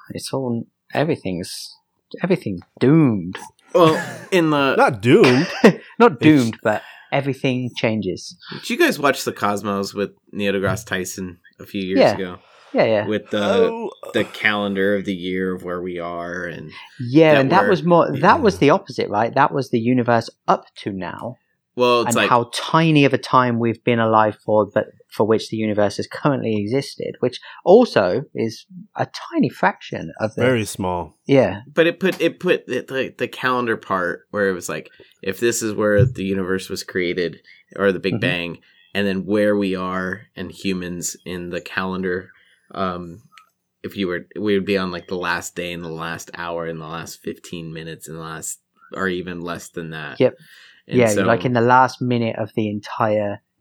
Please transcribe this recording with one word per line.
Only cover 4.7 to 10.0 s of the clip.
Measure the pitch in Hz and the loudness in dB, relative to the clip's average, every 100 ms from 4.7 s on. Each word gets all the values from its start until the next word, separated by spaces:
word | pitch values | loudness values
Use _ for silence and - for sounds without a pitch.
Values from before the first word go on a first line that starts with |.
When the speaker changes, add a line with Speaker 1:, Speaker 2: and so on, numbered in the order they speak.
| 131 | 4
Speaker 3:
Not | 262 117 | 2 2
doomed. | 113 - - 127 175 - | 4 6 8 6 2 4
Speaker 1:
<laughs> | 220 - - - | 4 4 0 4
Not | 233 | 4
Speaker 3:
It's | 160 | 6
Speaker 1:
doomed, | 156 156 117 107 | 6 6 4 0
but | 113 107 - - - | -2 -2 -4 -18 -6
everything | 143 135 127 139 127 123 - | -4 -2 -2 -2 -2 -4 -2
changes. | 123 110 92 85 - - - | -2 0 -2 -6 -10 -18 -16
Speaker 2:
Did | - - | -12 -4
you | 247 | 2
guys | 330 190 | 2 2
watch | 143 - - | 2 0 -2
The | |
Cosmos | - 104 104 104 98 98 | -2 -2 -2 -2 -4 -4
with | 101 | -4